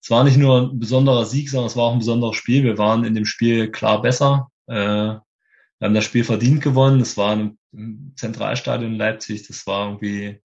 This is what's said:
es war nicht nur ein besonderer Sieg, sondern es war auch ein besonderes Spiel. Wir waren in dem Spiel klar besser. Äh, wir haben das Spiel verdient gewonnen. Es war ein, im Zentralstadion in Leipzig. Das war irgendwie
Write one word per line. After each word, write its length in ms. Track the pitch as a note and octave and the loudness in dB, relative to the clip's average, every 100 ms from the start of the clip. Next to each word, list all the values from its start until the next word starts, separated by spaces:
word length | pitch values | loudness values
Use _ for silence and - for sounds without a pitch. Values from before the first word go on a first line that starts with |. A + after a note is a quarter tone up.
es 80 | - | 0
war 140 | A#2+ | 2
nicht 140 | C#3 C3 | 4 6
nur 360 | C#3 B2+ B2+ | 6 4 2
ein 60 | C3 | -4
besonderer 460 | A2 C3 C#3 B2 G#2+ | -2 2 4 2 0
Sieg, 240 | C3+ C#3 | -4 -4
sondern 180 | C3+ A#2 | -4 -4
es 100 | B2 | -2
war 80 | A#2 | 0
auch 80 | |
ein 60 | A#2+ | 0
besonderes 360 | A2+ A#2 A#2 G#2+ | 0 -2 -2 -4
Spiel. 280 | - C3 | 0 2
Wir 140 | C3 G#2+ | 2 2
waren 260 | G#2 A2+ | 2 2
in 120 | A#2 A2 | 0 -2
dem 100 | G#2+ | -4
Spiel 460 | - A#2 A#2 A2 | 0 0 2 -2
klar 300 | - A2 G#2+ | -4 -2 0
besser. 480 | B2 B2+ C#3 C#3 C3 _ - | 0 2 2 2 -2 _ -10
Äh, 80 | A2+ | -4
wir 460 | G2+ G#2 G#2+ G#2+ _ _ _ _ _ _ | 0 0 -2 -6 _ _ _ _ _ _
haben 120 | G#2+ | 0
das 100 | G#2+ | 0
Spiel 200 | G#2 A#2+ | 2 -2
verdient 380 | A#2 A2 A#2+ D3 | 0 0 2 2
gewonnen. 380 | D3 C3 C3+ C3+ | 2 4 4 4
Es 160 | A#2+ - | 2 0
war 160 | G2+ | 0
ein, 260 | G#2+ G#2+ - _ | 0 -4 -8 _
im 420 | G#2+ A2 G#2+ C#3+ - | -16 -14 -14 -18 -12
Zentralstadion 760 | A2+ - G#2 A#2+ - A#2+ A#2 | -10 -6 -6 -6 -4 -4 -4
in 60 | A2 | -4
Leipzig. 500 | G#2+ A2 - G#2+ - | -4 -4 -10 -12 -12
Das 180 | - - | -14 -8
war 220 | G2 G#2 | -6 -6
irgendwie 520 | G2+ G#2 G2+ G#2 G#2 _ | -6 -6 -6 -8 -14 _